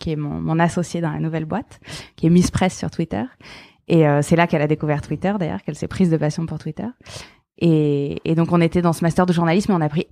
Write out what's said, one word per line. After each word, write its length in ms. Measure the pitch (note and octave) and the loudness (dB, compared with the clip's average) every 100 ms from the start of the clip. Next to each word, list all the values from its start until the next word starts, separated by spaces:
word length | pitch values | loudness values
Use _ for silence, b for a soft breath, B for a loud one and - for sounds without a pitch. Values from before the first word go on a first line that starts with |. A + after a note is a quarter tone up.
qui 100 | F3 | -6
est 60 | D3+ | -6
mon, 240 | D3 D#3+ | -6 -4
mon 180 | D#3+ D#3+ | -2 2
associée 420 | E3+ F3+ E3+ E3+ | 2 0 -4 -4
dans 100 | E3 | -4
la 80 | D#3 | -4
nouvelle 240 | D#3+ D#3+ | -4 -4
boîte, 360 | D#3 F#3 - - B B B - | -4 -6 -8 -18 B B B -2
qui 100 | E3 | 4
est 40 | |
Miss 200 | F3 F3 | 6 4
Presse 260 | - F#3 - | 0 -2 -2
sur 120 | D#3+ | -8
Twitter. 320 | - E3 G3 B3+ - B B B B _ | -6 -6 -4 -8 -12 B B B B _
Et, 200 | E3 D3+ | 4 4
euh, 120 | C#3+ | 4
c'est 120 | D3 | 2
là 120 | E3 E3+ | 2 4
qu'elle 140 | E3 | 2
a 40 | D3 | 0
découvert 340 | D3+ D3+ D3 | 0 -2 -4
Twitter, 300 | - D#3 F#3 G#3 | -4 -4 -2 -2
d'ailleurs, 240 | E3 F#3+ | -4 -6
qu'elle 140 | - D3 | -10 -10
s'est 100 | D#3+ | -10
prise 240 | - F#3 | 0 2
de 60 | D#3+ | 2
passion 280 | D3+ D3+ D#3+ | 0 -2 -6
pour 120 | D#3 | -8
Twitter. 280 | D#3 D#3 G#3 - B B B B _ _ | -10 -10 -10 -12 B B B B _ _
Et, 640 | E3+ D#3 D3 C#3+ C#3+ D#3+ | 2 4 2 0 -2 -4
et 100 | D#3 | -2
donc, 160 | E3 E3 | 0 2
on 80 | F3 | 2
était 220 | E3 F3+ | 2 2
dans 100 | F3 | 0
ce 100 | D#3+ | 0
master 220 | E3+ D#3+ F3+ | 0 2 2
de 60 | |
journalisme 380 | E3+ E3+ F3 G#3 | 2 2 0 2
et 40 | F3+ | 0
on 40 | |
a 40 | |
appris, 220 | D3+ D3+ - | 0 -2 -6